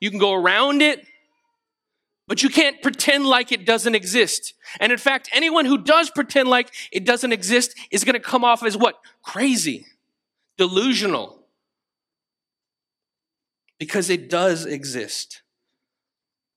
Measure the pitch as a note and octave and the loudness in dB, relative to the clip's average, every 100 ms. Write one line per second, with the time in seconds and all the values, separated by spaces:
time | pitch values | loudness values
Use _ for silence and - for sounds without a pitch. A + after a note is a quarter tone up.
0 | G3+ G3 G3+ F#3+ F3+ G3+ C4+ C#4+ D4+ C4+ | -6 0 2 2 2 2 2 4 2 2
1 | - _ _ _ _ _ _ _ _ _ | -8 _ _ _ _ _ _ _ _ _
2 | _ _ - F#3+ C4+ D#4 D4 C#4 C#4 - | _ _ -8 -2 0 4 2 2 -4 -2
3 | - C#4+ C4+ B3+ A#3+ A3+ F#3 A3+ A3+ A3 | 2 2 4 2 0 -4 0 0 2 -2
4 | F#3 A#3 F#3 - - - - - G#3+ B3 | 0 0 0 -2 -8 -18 -18 -4 -2 0
5 | C#4 C4+ - A#3+ D#4+ E4 C4 C4+ F#3 D#4 | 0 -2 -2 -2 2 2 2 0 4 2
6 | E4 - C4+ C#4 C4 B3 B3 - - G3 | 2 -4 -2 0 2 2 0 -10 -8 -6
7 | F#3+ A#3+ B3+ A3+ F3+ A#3+ A#3+ - - G#3+ | -2 -2 0 -4 0 0 0 -8 -6 -4
8 | - A#3+ - B3 A#3+ A#3 A3+ G#3 A#3 - | -2 -2 -2 0 2 2 0 0 0 -2
9 | _ _ - F#3+ C4+ A#3+ D#3+ A#2 - _ | _ _ -14 -4 -2 0 -2 -8 -12 _
10 | _ _ _ _ _ - F#3 F#3 B3+ A3 | _ _ _ _ _ -2 0 2 0 0
11 | G3+ C#3+ G2 - _ _ _ _ _ _ | -2 -4 -6 -16 _ _ _ _ _ _
12 | _ _ _ _ _ _ _ _ _ _ | _ _ _ _ _ _ _ _ _ _
13 | _ _ _ _ _ _ _ - D#3 G#3 | _ _ _ _ _ _ _ -16 -6 -4
14 | F#3 F3+ C3 E3+ F#3 E3 E3 C#3+ C#3 B2 | -2 -2 -2 0 2 0 -4 -8 -8 -8
15 | G#2 - - - _ _ _ _ _ _ | -8 -10 -12 -16 _ _ _ _ _ _
16 | _ _ _ _ _ | _ _ _ _ _